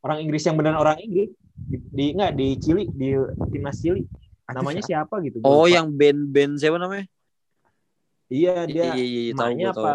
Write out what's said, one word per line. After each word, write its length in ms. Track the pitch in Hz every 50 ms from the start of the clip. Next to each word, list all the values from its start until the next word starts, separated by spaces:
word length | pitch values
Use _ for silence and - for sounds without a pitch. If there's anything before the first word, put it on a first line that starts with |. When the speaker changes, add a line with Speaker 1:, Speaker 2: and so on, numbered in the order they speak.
Speaker 1:
Orang 160 | - 135 151 151 160
Inggris 180 | 156 151 151 - 175
yang 80 | 156
benar 160 | 156 151 156 156 156
orang 160 | 151 151 151
Inggris. 320 | 160 202 226 180 185 202 - - _ _ _ _
Di, 240 | - - - - 123 -
di, 200 | - - 131 139 147 147
enggak, 140 | 190 208 175 151
di 140 | 135 135 135 135
Chili, 260 | 117 - 151 165 196 214 208
di 240 | 170 139 131 135 139 135 135 - - - - - -
timnas 240 | 139 143 139 139
Chili. 240 | - - 165 185 202 - - - - - _ - _ _ -
Speaker 2:
Anjir, 80 | 127
Speaker 1:
Namanya 240 | 127 127 135 156 190
Speaker 2:
siapa? 400 | 202 - 160 156 151 - 220 202
Speaker 1:
siapa 40 | 170 135
gitu? 80 | 107 113 110
Speaker 3:
Oh, 80 | 135 143
Speaker 1:
Gua 0 | 147 165 175
lupa. 60 | 175
Speaker 3:
yang 100 | 170 160 156 147
band-band 600 | 139 147 147 143 147 147 143 135 139 143 143 147
siapa 200 | 143 147 151 165 175
namanya? 240 | 180 185 196 202 196 - _ _ _ _ _ _ _ _ _ _ _ _ _ _ _ _ _ _ _ _ _ _ _ _ 127
Speaker 1:
Iya, 200 | 135 170 180 180 175 170
Speaker 3:
I-, 40 | 160 151
Speaker 1:
dia 100 | 165 170 -
Speaker 3:
iya, 160 | - 127 123
iya, 160 | 123 120 120 120 117
iya, 40 | 113
tahu, 80 | 131 120 117 123
Speaker 1:
emaknya 160 | 143 180 190
Speaker 3:
gua 80 | 185
tahu. 80 | 117 110
Speaker 1:
apa? 80 | 151